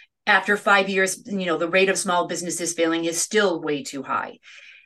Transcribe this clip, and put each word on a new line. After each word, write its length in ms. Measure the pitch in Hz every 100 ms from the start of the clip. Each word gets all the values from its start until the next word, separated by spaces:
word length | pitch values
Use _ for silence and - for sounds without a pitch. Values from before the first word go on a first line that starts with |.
| - _
After 320 | - 208 - 202
five 320 | 214 202 190
years, 380 | 190 190 - -
you 200 | 196 180
know, 120 | 156
the 120 | 170
rate 180 | 185 190
of 100 | 185
small 300 | 190 175 170
businesses 460 | 170 175 160 165
failing 320 | - 165 165 165
is 140 | 165
still 400 | - 214 196 160
way 220 | 151 143
too 220 | - 139
high. 340 | - 107 95 - - - - -